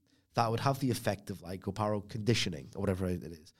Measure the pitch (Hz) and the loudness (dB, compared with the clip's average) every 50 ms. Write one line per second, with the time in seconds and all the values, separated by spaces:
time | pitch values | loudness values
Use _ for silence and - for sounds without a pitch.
0 | _ _ _ _ _ _ - 117 117 113 113 113 113 139 135 139 143 127 110 - | _ _ _ _ _ _ 0 0 2 2 2 2 2 2 2 2 2 2 2 2
1 | - 107 101 92 - - 98 82 87 85 95 90 - 101 92 - 107 107 107 104 | 2 0 0 0 -2 -10 -10 -10 -8 -8 -8 -6 -6 -6 -2 0 0 0 0 -2
2 | 98 - - 110 104 110 113 - - 101 82 73 - - - - 98 98 92 90 | -4 -6 -8 -2 4 4 4 4 4 0 -2 -6 -10 -10 -8 -2 0 2 2 2
3 | 95 90 90 85 - 78 85 78 78 - _ _ | 2 0 0 -2 -4 -8 -12 -14 -16 -20 _ _